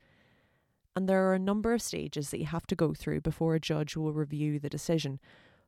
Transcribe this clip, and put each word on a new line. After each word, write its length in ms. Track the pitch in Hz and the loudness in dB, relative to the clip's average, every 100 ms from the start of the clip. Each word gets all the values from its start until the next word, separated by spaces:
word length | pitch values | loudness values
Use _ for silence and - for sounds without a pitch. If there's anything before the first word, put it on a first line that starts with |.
| _ _ _ _ _ _ _ _ _ - | _ _ _ _ _ _ _ _ _ -2
And 120 | 190 | 2
there 200 | 190 190 | 4 4
are 60 | |
a 60 | 190 | 4
number 340 | 190 208 220 | 2 0 2
of 80 | 233 | 0
stages 480 | - 165 151 151 143 | -2 -6 -4 -6 -6
that 100 | 175 | -4
you 60 | 156 | -4
have 220 | 165 - | -4 -2
to 80 | 180 | 2
go 180 | 156 | 2
through 280 | 151 - 156 | 0 -2 -2
before 340 | 156 - 165 160 | -2 0 2 2
a 40 | |
judge 360 | - 151 151 160 | 2 0 -2 -2
will 180 | 156 | -2
review 460 | 151 147 147 151 147 | -2 -2 -2 0 -2
the 100 | 147 | -4
decision. 500 | 147 - 165 143 135 - - - _ | -6 0 0 0 -6 -12 -20 -20 _